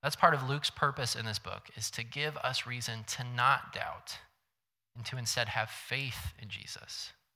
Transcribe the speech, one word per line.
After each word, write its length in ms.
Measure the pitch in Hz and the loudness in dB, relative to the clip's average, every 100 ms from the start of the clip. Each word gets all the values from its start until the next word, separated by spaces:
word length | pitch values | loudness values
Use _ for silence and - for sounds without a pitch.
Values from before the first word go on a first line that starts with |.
That's 140 | 143 | -2
part 180 | - 175 | 6 6
of 160 | 151 127 | 6 4
Luke's 220 | 143 - | 2 0
purpose 460 | - 143 139 123 - | 2 2 2 0 0
in 100 | 110 | -2
this 140 | 107 | -2
book, 300 | - 95 - | -4 -8 -10
is 160 | - 110 | -6 -6
to 140 | - | -4
give 320 | 117 139 151 147 | -6 -2 -2 0
us 280 | 127 127 | 0 0
reason 380 | 120 123 117 110 | -2 -4 -4 -6
to 200 | 110 - | -6 -4
not 480 | 123 120 127 135 - | -4 4 6 6 2
doubt 480 | - - - - - - _ _ _ _ _ _ | -4 -4 -4 -10 -12 -12 _ _ _ _ _ _
and 100 | - 113 | -10 -6
to 120 | 131 | -4
instead 300 | 117 - 117 | 0 2 2
have 220 | - 110 | 2 0
faith 640 | - - 127 139 113 - - | -4 -4 -2 -2 -4 -6 -8
in 100 | 104 | -10
Jesus. 640 | - - - - - - - _ | -10 -10 -12 -10 -10 -10 -12 _